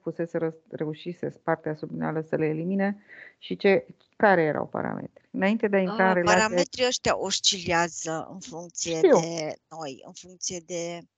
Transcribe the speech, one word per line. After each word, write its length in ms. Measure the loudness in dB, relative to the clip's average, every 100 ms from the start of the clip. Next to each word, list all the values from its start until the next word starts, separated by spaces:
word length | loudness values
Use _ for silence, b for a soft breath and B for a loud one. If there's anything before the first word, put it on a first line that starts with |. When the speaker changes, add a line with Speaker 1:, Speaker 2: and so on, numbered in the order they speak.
Speaker 1:
fusese 360 | -8 -6 -6 -4
ră-, 180 | -4 -6 _
reușise 600 | -8 -6 -6 -10 -8 -8
partea 460 | -6 -4 -2 -4 -8
subliminală 460 | -8 -6 -4 -4
să 140 | -4 -2
le 100 | -2
elimine 580 | -2 -2 0 0 -4 B B B _
și 180 | -10 0
ce, 300 | 4 4 2 -12 _ 2
care 240 | 6 6
erau 260 | 4 0 -4
parametrii? 600 | -4 -4 -6 -10 _ _
Înainte 360 | 0 0 2 2
de 80 | 2
a 40 |
intra 240 | 2 2
în 60 | 4
Speaker 2:
Uh, 60 | 4
Speaker 1:
relația 260 | 4 4
Speaker 2:
parametrii 440 | 4 2 0 0 0
ăștia 320 | 0 0 0
oscilează 1120 | -2 0 0 0 0 0 0 -4 -6 -6 -8
în 80 | -14
funcție 580 | -14 -14 -12 -8 -4 2
Speaker 1:
Știu. 220 | 6 6
Speaker 2:
de 360 | 4 -4 -6 -10 _
noi, 320 | -14 -12 -12 -18
în 80 |
funcție 460 | -20 -20 -14 -10 -10
de, 400 | -8 -8 -8 -10 -16